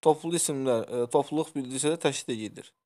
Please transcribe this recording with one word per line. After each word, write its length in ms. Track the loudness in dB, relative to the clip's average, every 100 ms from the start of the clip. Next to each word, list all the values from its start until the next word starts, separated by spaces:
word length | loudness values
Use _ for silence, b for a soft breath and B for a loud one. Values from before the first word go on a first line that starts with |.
Toplu 320 | 6 4 2
isimlər, 480 | -2 0 0 2 0
e, 240 | 0 -2 2
topluluq 400 | 2 2 -2 -2
bildirsə 400 | -6 -6 -2 0
də 80 | 0
təkli 240 | 0 -2 -4
də 60 | -6
gedir. 320 | -6 -12 -20 _